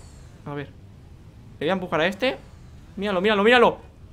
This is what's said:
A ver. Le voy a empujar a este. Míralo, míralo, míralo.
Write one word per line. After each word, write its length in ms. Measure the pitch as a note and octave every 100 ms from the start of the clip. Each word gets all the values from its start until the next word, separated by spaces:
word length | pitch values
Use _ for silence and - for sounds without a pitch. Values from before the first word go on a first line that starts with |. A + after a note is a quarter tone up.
| - - - - -
A 80 |
ver. 140 | C#3+ C#3 - - - - - - - - -
Le 60 | D3
voy 40 |
a 40 |
empujar 280 | F#3 F3+ D#3+
a 60 | E3+
este. 300 | G3 B3+ - - - - - - -
Míralo, 240 | G#3 F#3
míralo, 220 | G#3 G3+
míralo. 340 | G#3 B3 G3+ - - - -